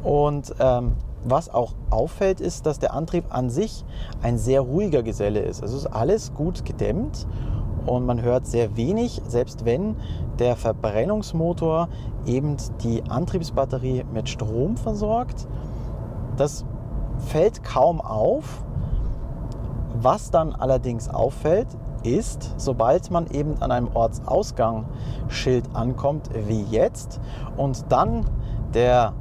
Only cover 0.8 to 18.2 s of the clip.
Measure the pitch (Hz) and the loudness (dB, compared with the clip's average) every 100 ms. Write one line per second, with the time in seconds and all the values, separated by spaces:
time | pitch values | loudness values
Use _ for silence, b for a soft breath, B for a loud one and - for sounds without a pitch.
0.8 | 120 110 - - 120 135 170 - 127 - | 2 0 -2 -6 0 0 2 0 0 -4
1.8 | - 110 143 - 196 190 175 - 156 147 | 0 2 2 2 2 2 -2 -2 -2 0
2.8 | - - 160 175 170 127 127 120 220 - | 0 -2 -2 -2 -2 -2 0 0 -2 -4
3.8 | - B B B 117 120 110 135 127 147 | -10 B B B 0 0 4 4 4 2
4.8 | 208 143 113 104 104 104 87 90 98 117 | 4 2 2 0 2 2 0 -4 -4 -4
5.8 | - 110 123 220 - - 151 - 127 - | -4 0 2 2 0 -2 -2 -2 -6 -2
6.8 | 104 135 269 - - B B B B - | 0 0 -2 -4 -6 B B B B -2
7.8 | - 123 123 120 120 123 123 117 117 107 | 0 0 2 2 4 2 2 2 2 2
8.8 | 117 214 240 - - 120 127 - 113 123 | 0 2 0 -4 -2 0 0 -2 0 2
9.8 | 202 214 B B B - 123 120 120 107 | 0 -2 B B B 2 2 2 0 0
10.8 | 113 104 143 214 202 165 165 175 165 160 | 0 2 2 0 0 0 0 2 2 2
11.8 | 170 B B B - 123 147 147 - - | 0 B B B 0 0 0 -2 -4 -4
12.8 | 117 117 - 123 175 185 165 - 135 131 | -2 0 0 -2 0 -2 -2 0 0 0
13.8 | 127 127 139 117 - - 110 113 147 233 | 0 -2 -2 -4 -4 -4 -2 0 0 0
14.8 | 226 208 208 226 247 - - B B B | -2 -2 0 0 0 -6 -6 B B B
15.8 | B B - - - - 147 - - - | B B -6 -6 -6 0 0 0 -8 -8
16.8 | - - - - - 156 190 - - 135 | -6 -4 -2 -4 -2 4 4 2 -4 4
17.8 | 143 165 - 107 | 4 4 -2 2